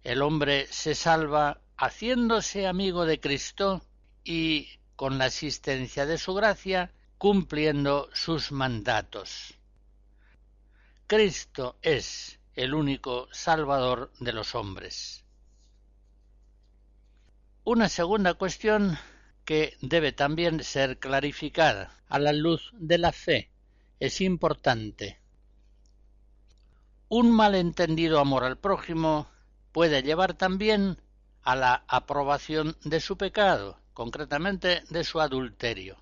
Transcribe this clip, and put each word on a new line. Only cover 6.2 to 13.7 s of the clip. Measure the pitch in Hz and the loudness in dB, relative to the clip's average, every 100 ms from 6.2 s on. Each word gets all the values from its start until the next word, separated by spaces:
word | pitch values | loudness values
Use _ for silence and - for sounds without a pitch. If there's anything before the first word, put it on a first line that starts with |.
| - | -4
gracia, | 190 214 196 190 185 180 _ _ _ | 0 0 0 -2 -4 -4 _ _ _
cumpliendo | 202 196 170 151 156 143 139 143 135 | 2 2 0 0 0 2 2 0 -2
sus | - - 160 - | -8 -4 -4 -4
mandatos. | 139 131 117 113 110 - 107 92 - - - _ _ _ _ _ _ _ _ _ _ _ _ _ _ - | -4 -2 -2 -2 -2 -4 -12 -12 -16 -18 -20 _ _ _ _ _ _ _ _ _ _ _ _ _ _ 0
Cristo | 214 208 - - - 127 - | 4 4 0 -10 -8 -8 -4
es | 160 135 - - - - _ | 0 0 -2 -12 -14 -20 _
el | - 127 | -6 -2
único | 151 143 135 135 123 127 | 0 0 -2 -4 -6 -8
Salvador | - - 160 143 | -8 0 0 2